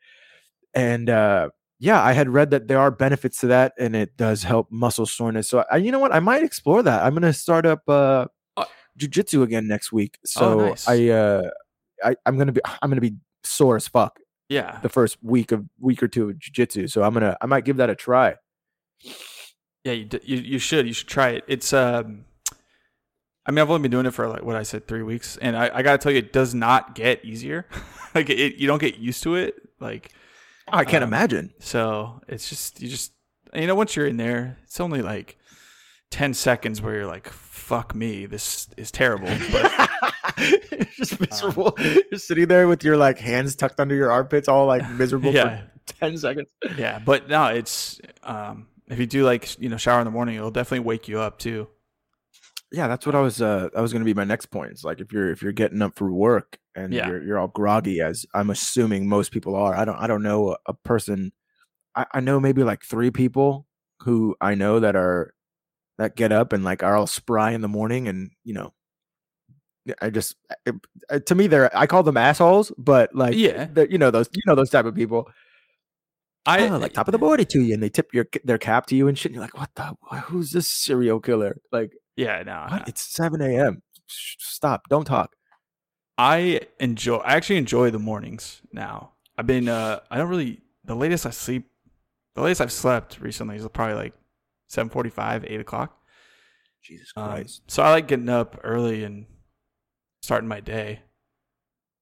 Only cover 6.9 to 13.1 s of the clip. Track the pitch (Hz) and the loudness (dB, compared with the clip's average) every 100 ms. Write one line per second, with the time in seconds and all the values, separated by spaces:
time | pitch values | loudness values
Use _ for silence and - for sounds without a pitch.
6.9 | 110 110 156 170 139 - 165 160 151 - | 4 2 2 2 2 2 2 4 2 2
7.9 | 143 135 135 123 _ _ - - - _ | 4 4 2 0 _ _ -8 -8 -10 _
8.9 | - 143 156 - 143 120 113 107 104 - | -8 -4 -2 0 2 2 2 -2 -4 -2
9.9 | 113 101 - - - 113 110 104 - - | -2 -2 -6 -6 0 4 4 2 0 2
10.9 | 120 117 113 104 98 90 - _ _ _ | 4 6 4 4 2 0 -8 _ _ _
11.9 | - 107 127 - 135 139 117 - - 143 | -4 -2 0 0 2 2 0 -2 -2 -2
12.9 | 131 117 | 0 0